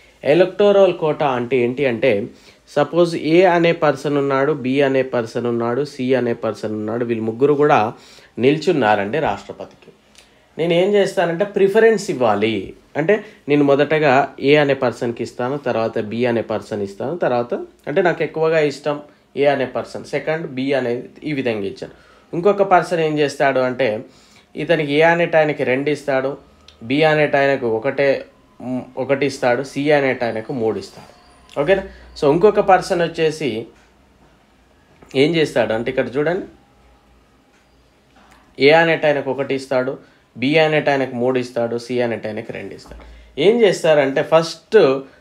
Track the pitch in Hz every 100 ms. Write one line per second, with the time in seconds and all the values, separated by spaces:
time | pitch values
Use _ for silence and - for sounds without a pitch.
0 | _ _ 127 165 185 - 202 196 190 175
1 | 156 147 143 123 123 135 120 127 135 113
2 | 135 101 127 - - _ - - 143 165
3 | 175 165 147 170 185 170 165 165 151 139
4 | 151 143 139 135 139 156 127 139 139 135
5 | 131 123 113 123 120 120 117 120 147 -
6 | 127 127 120 117 113 104 107 107 107 117
7 | 117 113 110 113 143 143 147 135 107 131
8 | - - - - 127 156 190 160 107 104
9 | 101 147 131 98 - - 95 - - -
10 | _ _ _ _ _ - 170 170 190 208
11 | 190 - 170 170 202 196 190 214 226 214
12 | - 139 117 101 110 104 - - _ 139
13 | 160 214 - - - 147 143 143 147 156
14 | 147 127 - - 135 151 139 139 127 113
15 | 120 117 117 - 123 143 127 113 113 117
16 | 107 113 123 113 104 107 - 107 98 -
17 | 127 175 160 120 120 226 359 _ - 156
18 | 180 156 151 156 160 160 151 135 151 147
19 | - _ _ 131 143 135 123 117 110 107
20 | - 143 143 160 165 127 135 135 123 123
21 | - - 151 139 120 107 98 - - -
22 | _ _ _ 165 196 196 196 180 165 175
23 | 156 151 143 139 143 131 127 123 127 107
24 | - - _ _ _ - 151 165 147 143
25 | 165 170 170 160 151 151 123 131 147 143
26 | - 135 131 147 - _ - - 113 143
27 | 156 151 147 143 139 135 120 110 131 131
28 | 139 131 - _ _ - 123 127 - -
29 | 127 135 139 135 127 123 139 139 143 147
30 | 135 120 117 110 110 139 110 98 - -
31 | - - _ _ - 139 156 196 196 -
32 | - - 147 165 208 208 202 185 175 175
33 | 170 165 160 156 147 110 117 - _ _
34 | _ _ _ _ _ _ _ _ _ _
35 | - 131 151 165 139 131 107 110 120 131
36 | 117 135 151 185 - - _ _ _ _
37 | _ _ _ _ _ _ _ _ _ _
38 | _ _ _ _ _ - 139 160 165 160
39 | 151 139 135 127 135 135 - 127 127 160
40 | - _ _ 113 127 160 156 151 147 139
41 | 131 123 127 131 120 120 117 120 120 123
42 | 120 107 107 107 107 - 98 90 - -
43 | - - - - 175 240 208 - 165 147
44 | 135 139 143 160 165 - _ 220 143 135
45 | 135 -